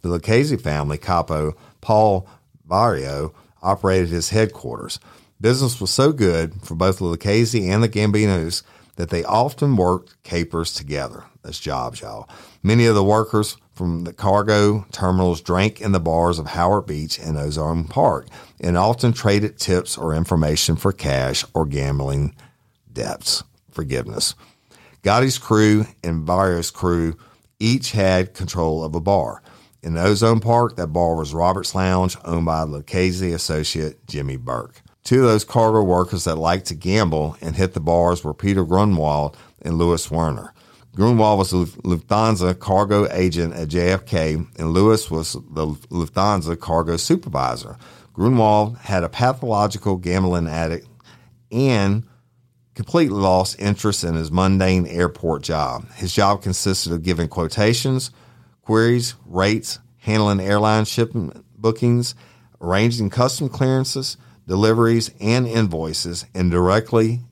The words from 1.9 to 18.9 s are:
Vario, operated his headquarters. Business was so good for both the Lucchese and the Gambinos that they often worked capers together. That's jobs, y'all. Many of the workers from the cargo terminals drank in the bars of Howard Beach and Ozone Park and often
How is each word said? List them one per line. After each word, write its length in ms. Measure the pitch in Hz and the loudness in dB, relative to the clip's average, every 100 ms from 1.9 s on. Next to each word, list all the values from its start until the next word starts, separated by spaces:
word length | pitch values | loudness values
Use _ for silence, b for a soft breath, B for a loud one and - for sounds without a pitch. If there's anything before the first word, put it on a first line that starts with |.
| 107 107 95 95 b b _ 78 | 2 4 2 -4 b b _ -4
Vario, 680 | 92 117 85 67 71 80 b b b | 0 0 0 -6 -6 -8 b b b
operated 480 | 90 98 98 95 87 | -2 0 2 2 2
his 200 | 85 80 | -2 -2
headquarters. 720 | 110 110 - 62 - - - b b b _ | 0 0 -2 -12 -12 -12 -14 b b b _
Business 380 | 110 127 131 123 | 0 2 0 -2
was 120 | 95 | -4
so 200 | - 139 | 2 2
good 420 | 143 98 82 82 92 | 4 2 2 -2 -8
for 140 | - | -10
both 220 | 82 92 92 | 0 0 0
the 80 | |
Lucchese 640 | 90 85 101 107 117 120 92 | -4 -4 0 2 2 0 0
and 120 | 104 | 2
the 60 | 113 | 2
Gambinos 760 | 104 107 104 107 90 80 - b b b - | 2 0 2 2 0 -2 -8 b b b -10
that 120 | 85 | -4
they 140 | 87 | -4
often 540 | - 107 135 - 143 117 | 0 0 0 0 0 4
worked 440 | 90 92 - _ | 2 0 -4 _
capers 500 | - 87 82 85 80 | -6 -4 -2 -4 -6
together. 500 | - 73 73 67 - - _ | -8 -8 -8 -8 -12 -20 _
That's 160 | - 82 | -16 -12
jobs, 440 | - 67 60 - | -8 -6 -8 -10
y'all. 260 | 107 - - B B B | -14 -16 -18 B B B
Many 240 | 95 117 | 2 4
of 100 | 117 | 6
the 80 | 104 | 6
workers 520 | 98 107 110 107 104 - _ | 4 4 2 0 -2 -8 _
from 320 | - 92 85 | -6 -4 -4
the 80 | 87 | -8
cargo 760 | - 98 101 104 104 104 104 95 | -4 2 2 4 4 4 2 -6
terminals 480 | - 92 92 90 85 | -4 0 2 2 0
drank 400 | - 90 107 - | -2 2 2 0
in 140 | 104 | 0
the 80 | 95 | 0
bars 360 | 82 82 85 82 | 2 2 2 0
of 100 | 73 | -6
Howard 380 | 85 87 104 | -2 0 0
Beach 320 | - 76 78 - | -2 -8 -6 -8
and 200 | 80 76 | -6 -4
Ozone 480 | 73 76 78 82 | -4 -4 -2 -2
Park 420 | 80 135 143 67 - B B B | -4 0 2 0 -8 B B B
and 180 | 87 87 | -2 2
often 360 | 104 | 2